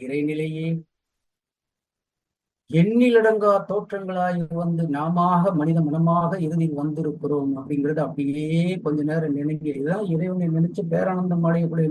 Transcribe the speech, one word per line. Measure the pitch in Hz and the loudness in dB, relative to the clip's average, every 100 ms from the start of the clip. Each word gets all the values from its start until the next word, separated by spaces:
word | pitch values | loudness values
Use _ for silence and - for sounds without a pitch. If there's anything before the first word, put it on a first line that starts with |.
இறைநிலையே | 127 147 151 156 156 156 165 165 - _ _ _ _ _ _ _ _ _ _ _ _ _ _ _ _ _ - | -6 -4 -2 -2 -4 -4 -4 -4 -6 _ _ _ _ _ _ _ _ _ _ _ _ _ _ _ _ _ -2
எண்ணிலடங்கா | 156 196 233 247 233 220 214 208 196 - | 2 4 6 6 6 4 4 4 2 2
தோற்றங்களாய் | 202 - 202 190 185 180 175 160 170 | -4 -4 -8 -6 -2 -2 -2 -4 -4
வந்து | 170 165 165 | -2 -2 -2
நாமாக | 143 160 175 175 175 190 165 | -2 -2 2 4 4 2 2
மனித | 156 165 151 | 2 2 2
மனமாக | 160 165 170 170 190 156 | 2 2 2 2 -2 -2
இறுதி | 165 160 143 | 0 0 -2
வந்திருக்கிறோம் | 151 156 151 - 143 147 139 135 | -4 -2 -4 -4 -2 -2 -2 -4
அப்படிங்கிறது | 143 143 143 156 135 | -4 -2 -2 -2 -2
அப்படியே | 143 139 147 156 165 175 185 151 | -2 -4 -2 0 0 0 0 -2
கொஞ்ச | 151 147 | -2 0
நேரம் | 160 156 143 | -2 -2 -2
நினைங்க. | 147 156 151 | -2 -4 -4
இதுதான் | 135 147 196 202 | -4 -2 -2 -2
இறைவனை | 160 185 185 170 160 | -2 -2 -2 0 0
நினைச்சு | 175 196 170 | 0 -2 -2
பேரானந்தம் | 170 185 185 180 175 165 | 0 0 0 0 0 2
அடையக்கூடிய | 170 165 165 156 | 2 0 0 0